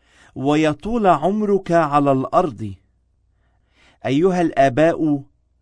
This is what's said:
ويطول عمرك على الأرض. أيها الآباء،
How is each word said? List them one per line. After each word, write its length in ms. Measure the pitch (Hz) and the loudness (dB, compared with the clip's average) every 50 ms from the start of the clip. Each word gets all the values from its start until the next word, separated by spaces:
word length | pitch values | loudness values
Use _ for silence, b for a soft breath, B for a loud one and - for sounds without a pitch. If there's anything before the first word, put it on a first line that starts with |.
| b b b b b b b | b b b b b b b
ويطول 720 | - 131 143 151 156 156 151 147 - - 208 240 240 202 | -4 -2 0 2 2 2 0 -2 -4 -6 -4 -4 0 2
عمرك 680 | 180 165 135 151 185 208 214 208 202 202 190 190 - | 2 2 2 0 -2 -2 -2 0 0 0 -2 0 0
على 400 | 170 170 160 143 143 147 143 139 | 0 0 2 2 0 0 2 2
الأرض. 600 | 135 131 131 - - 170 185 156 110 101 110 101 95 - _ _ _ _ _ _ _ _ _ _ _ _ _ _ _ _ _ _ _ _ _ _ _ _ - | 0 0 -2 -2 0 -2 -2 -2 -6 -10 -12 -12 -12 -16 _ _ _ _ _ _ _ _ _ _ _ _ _ _ _ _ _ _ _ _ _ _ _ _ -6
أيها 340 | 120 131 147 180 190 180 180 | -2 0 2 2 2 2 0
الآباء، 840 | 170 156 - - 139 135 120 147 156 170 - - 165 151 143 139 131 - _ _ _ _ _ _ | -2 0 2 2 2 2 2 2 2 2 2 0 -2 -2 -2 -4 -6 -12 _ _ _ _ _ _